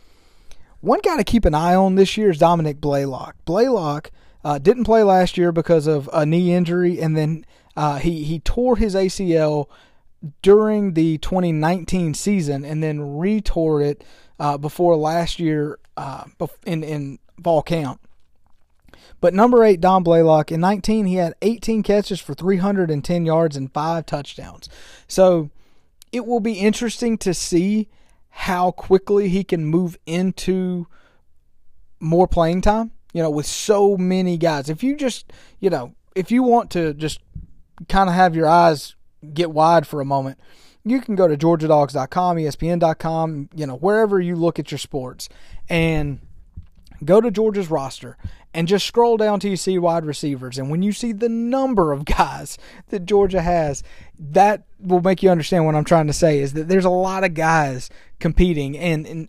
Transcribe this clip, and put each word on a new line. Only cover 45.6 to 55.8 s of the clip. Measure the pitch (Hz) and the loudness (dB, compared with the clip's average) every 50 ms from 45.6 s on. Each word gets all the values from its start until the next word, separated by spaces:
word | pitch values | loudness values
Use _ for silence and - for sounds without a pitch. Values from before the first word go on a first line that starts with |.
| - - | -8 -4
and | 175 165 165 165 160 151 151 143 135 - - - - - - _ - - - - - _ - - - - 147 | -2 0 0 0 0 -2 -4 -4 -8 -10 -14 -20 -20 -20 -20 _ -20 -20 -20 -20 -20 _ -20 -20 -18 -6 0
go | 139 185 220 | 4 4 4
to | 226 240 | 4 2
Georgia's | 185 202 220 220 202 202 185 156 | 0 0 0 0 0 -2 -4 -2
roster | 160 143 135 131 - - 127 120 - - - - - - - - | -4 -4 -4 -6 -12 -14 -16 -18 -18 -16 -16 -16 -16 -18 -18 -10
and | - 165 170 165 | -6 -4 -2 0
just | 202 190 - | 0 0 0
scroll | - - 233 233 240 233 | 0 2 2 4 4 4
down | 220 214 214 208 196 | 2 2 0 0 -2
till | - 202 | -2 -4
you | 190 | -4
see | 165 - 190 190 180 | -4 -2 -2 -2 0
wide | 170 170 165 170 160 | 0 0 0 0 -2
receivers. | 151 139 - - 147 139 127 127 127 123 135 | -4 -6 -6 -6 -6 -6 -6 -8 -10 -10 -8
And | 135 139 | -6 -4
when | 156 170 | -2 -2
you | 190 208 | -2 -2
see | 196 - 240 233 | -2 -4 -6 -6
the | 220 196 233 233 | -4 -4 -4 -2
number | 226 233 233 240 254 269 269 262 247 196 170 151 | -2 -2 -4 -2 -2 -2 -2 0 0 0 0 0
of | 143 139 151 | 0 -4 -2
guys | - - - 175 135 131 139 143 - - - - - - - - - | 0 0 0 0 -2 -4 -10 -14 -16 -16 -18 -20 -20 -20 -20 -14 -10
that | - 202 175 | -8 -8 -4
Georgia | 175 208 202 202 185 185 185 | 0 2 2 2 2 0 0
has, | 160 175 175 170 156 147 139 - - - - - - - - | 0 0 0 0 0 -2 -4 -8 -10 -16 -18 -20 -20 -20 -20
that | - 160 143 151 185 196 208 214 - - - - - | -18 -8 0 4 4 4 4 4 0 -6 -14 -20 -10
will | 196 180 180 180 | -2 0 2 2
make | 170 190 190 - - | 4 2 2 4 4
you | 185 | 4
understand | 180 165 151 - 190 175 160 | 4 2 0 0 0 2 2
what | 156 156 | 2 2
I'm | 151 | 0